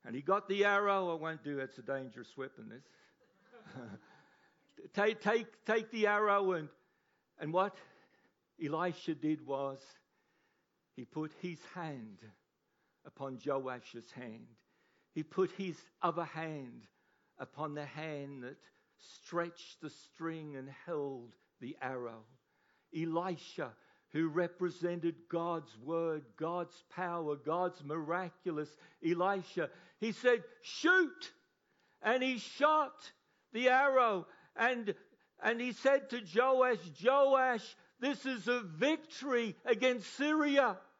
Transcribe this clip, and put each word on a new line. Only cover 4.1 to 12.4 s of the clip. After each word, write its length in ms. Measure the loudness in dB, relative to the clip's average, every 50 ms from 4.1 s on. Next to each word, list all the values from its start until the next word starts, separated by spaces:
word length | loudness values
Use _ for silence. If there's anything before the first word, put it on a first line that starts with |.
| -20 -20 _ _ _ _ _ _ _ _ _ _ _ -20 -20 -6 0
Take, 280 | 2 2 2 2 2
take, 260 | 0 2 2 2 0 -4 -16 _ _
take 260 | 0 0 0 0 -4
the 160 | 0 2 2
arrow, 460 | 4 4 4 4 4 4 4 4 2 0
and, 160 | 0 -4 -8 -14 _ _ _ _ _ _ _ _ _ _ _ _ -10
and 140 | -8 0 2
what 220 | 2 2 2 -2 -12 -20 -20 -20 _ _ _ _ _ _ _ _ _ _ _ _ -8
Elisha 540 | -6 -4 -2 0 0 -2 -2 -4 -4 -6 -4
did 300 | -2 0 -2 -2 -2 -2
was 340 | -4 -4 -2 -2 -4 -6 -8 -16 -20 -20 _ _ _ _ _ _ _ _ _ _ _ _ _ _ _ _ _ _ _ _
he 100 | -16 -16
put 260 | _ -8 -8 -8 -8 -10 -10
his 180 | -10 -10 -10 -10 -14 -16 -12
hand 440 | -10 -8 -8 -8 -10 -12 -14 -16 -20 -20 -20 _ _